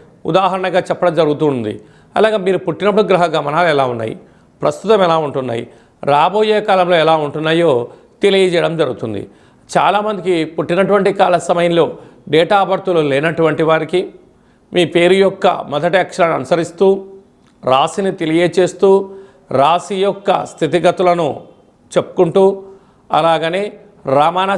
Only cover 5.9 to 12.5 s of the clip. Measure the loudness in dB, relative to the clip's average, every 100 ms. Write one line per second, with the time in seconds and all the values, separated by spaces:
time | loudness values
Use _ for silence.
5.9 | _ 0 2 2 2 0 0 2 2 2
6.9 | 2 2 2 -2 -4 -2 2 2 2 -2
7.9 | -12 _ _ 0 2 2 2 0 -2 -4
8.9 | -4 -8 -8 -12 _ _ _ _ 0 0
9.9 | 0 -4 -6 -4 -2 -4 -6 -4 -2 0
10.9 | 0 0 0 0 0 0 0 0 2 0
11.9 | -4 -18 -20 -2 0 2